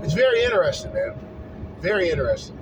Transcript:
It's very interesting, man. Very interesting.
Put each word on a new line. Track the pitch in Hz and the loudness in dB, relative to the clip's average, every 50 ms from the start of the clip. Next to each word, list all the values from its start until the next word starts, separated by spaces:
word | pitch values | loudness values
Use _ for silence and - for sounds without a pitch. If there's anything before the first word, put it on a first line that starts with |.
| - | 0
It's | 147 151 | 0 2
very | 208 254 262 240 466 480 | 4 4 4 6 4 4
interesting, | 494 - - - - 135 - 622 - - | 4 4 4 4 2 2 -2 -6 -6 -4
man. | 539 554 571 - - - - - - - - - - - - - - | -4 -4 -4 -6 -10 -14 -14 -14 -14 -14 -14 -12 -12 -12 -12 -12 -6
Very | - - 427 415 370 - | -2 0 2 2 2 2
interesting. | - - - 571 554 523 - - - - | 2 0 2 0 0 0 -2 -12 -14 -16